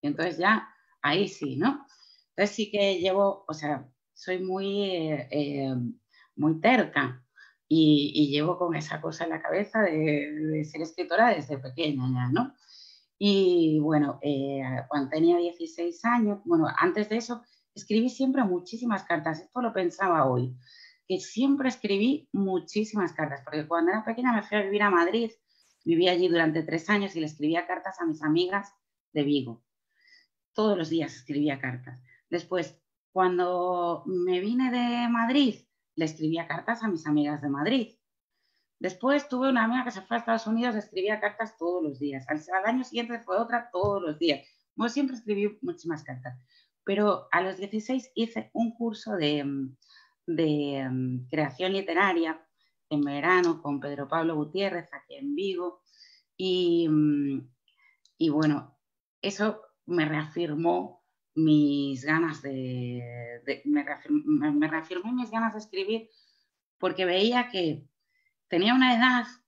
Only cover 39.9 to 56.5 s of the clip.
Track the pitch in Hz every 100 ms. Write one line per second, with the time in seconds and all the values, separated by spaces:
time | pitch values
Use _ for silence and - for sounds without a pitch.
39.9 | 202 - 233 226 226 220 226 247 214 208
40.9 | 190 190 214 208 202 220 _ 165 180 156
41.9 | 135 143 135 131 151 156 247 202 254 247
42.9 | 233 226 233 - 185 226 240 - 180 202
43.9 | 202 175 151 165 143 - _ _ - 233
44.9 | 233 269 247 214 202 208 202 175 165 165
45.9 | 151 - 131 123 - _ _ _ _ -
46.9 | 202 208 190 - 170 185 180 196 214 214
47.9 | 262 - - 226 226 220 - 226 233 233
48.9 | 220 - 202 147 147 143 139 135 131 _
49.9 | - _ _ - 160 160 147 143 139 131
50.9 | 131 127 127 - 156 147 - 185 196 190
51.9 | 170 196 175 160 156 _ _ _ _ _
52.9 | 147 143 143 156 185 175 160 - 143 139
53.9 | 143 139 165 165 156 147 185 196 175 165
54.9 | 143 _ 139 139 143 196 180 180 175 _
55.9 | _ - _ _ _ 185